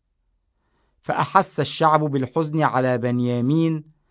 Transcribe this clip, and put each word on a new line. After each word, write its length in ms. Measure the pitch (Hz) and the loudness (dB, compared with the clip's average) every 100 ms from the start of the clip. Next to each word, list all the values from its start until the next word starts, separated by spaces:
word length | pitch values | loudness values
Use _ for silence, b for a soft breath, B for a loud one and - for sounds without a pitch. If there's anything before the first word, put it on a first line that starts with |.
| _ _ _ _ _ _ _ _ _ _ | _ _ _ _ _ _ _ _ _ _
فأحس 580 | - - 151 190 185 - | -6 -4 2 2 0 -2
الشعب 400 | 139 - 160 156 | -4 2 2 2
بالحزن 640 | 151 139 127 165 156 156 | 0 -2 -2 -4 -2 0
على 360 | 139 123 131 123 | 0 2 0 0
بنيامين، 880 | 123 123 123 120 123 160 165 156 - _ _ | 0 0 0 0 0 2 0 -2 -8 _ _